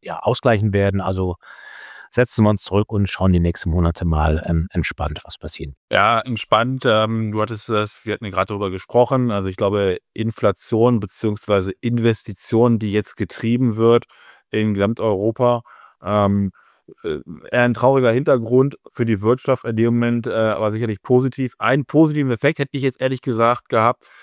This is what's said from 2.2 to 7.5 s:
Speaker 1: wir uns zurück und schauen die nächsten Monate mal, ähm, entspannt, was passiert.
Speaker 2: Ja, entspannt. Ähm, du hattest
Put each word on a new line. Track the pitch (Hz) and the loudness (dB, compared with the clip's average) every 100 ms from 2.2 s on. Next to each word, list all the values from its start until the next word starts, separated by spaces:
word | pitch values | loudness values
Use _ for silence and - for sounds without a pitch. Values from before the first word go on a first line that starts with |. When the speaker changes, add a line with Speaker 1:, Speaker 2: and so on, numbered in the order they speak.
| 123 - | 0 4
Speaker 1:
wir | 107 | 2
uns | 104 | 2
zurück | - 98 107 | 0 -2 0
und | 107 98 | -2 -2
schauen | - 95 | 0 2
die | 90 | 4
nächsten | 85 85 87 | 2 -2 -2
Monate | 85 85 - | 0 0 0
mal, | 85 78 76 78 - | 0 2 2 0 0
ähm, | 82 82 | -2 -2
entspannt, | 90 82 - 76 80 | -4 -6 -4 -6 -8
was | - - | -12 -14
passiert. | - - 71 69 _ | -12 -10 -12 -14 _
Speaker 2:
Ja, | - 104 113 | 0 2 0
entspannt. | 117 117 - 107 120 131 131 | -2 -8 0 0 2 -2 2
Ähm, | 110 110 113 110 | 2 2 -2 -4
du | 107 | -2
hattest | 107 | -4